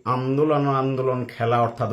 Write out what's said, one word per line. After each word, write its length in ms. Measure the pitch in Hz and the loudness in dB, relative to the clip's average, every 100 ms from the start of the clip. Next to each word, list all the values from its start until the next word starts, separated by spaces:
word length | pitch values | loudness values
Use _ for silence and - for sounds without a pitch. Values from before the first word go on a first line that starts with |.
| 123 | -4
আন্দোলন, 640 | 127 131 139 156 151 143 | -2 0 2 2 2 2
আন্দোলন 580 | 135 135 135 131 127 120 | 0 0 0 -2 -2 -4
খেলা 360 | - 117 120 | -4 0 2
অর্থাৎ 280 | 117 - 113 | 2 0 -6